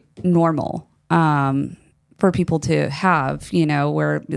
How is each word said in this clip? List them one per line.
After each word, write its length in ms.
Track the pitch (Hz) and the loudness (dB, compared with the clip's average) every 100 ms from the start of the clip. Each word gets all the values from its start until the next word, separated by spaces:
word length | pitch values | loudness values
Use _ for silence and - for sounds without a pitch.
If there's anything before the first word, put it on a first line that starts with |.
| - - | -8 -6
normal, 680 | 180 170 165 151 - - - _ - | 0 2 2 0 -4 -6 -12 _ -2
um, 680 | 170 160 147 139 135 131 - _ _ _ - | 2 2 2 0 0 -4 -8 _ _ _ -2
for 160 | 190 | 0
people 260 | 180 175 160 | 2 0 -2
to 300 | 147 151 143 | 0 0 0
have, 580 | 143 190 165 135 147 - | -2 0 0 0 -4 -2
you 120 | 175 156 | 0 2
know, 260 | 147 147 | 0 0
where 300 | 151 151 151 - | 0 -2 -2 -4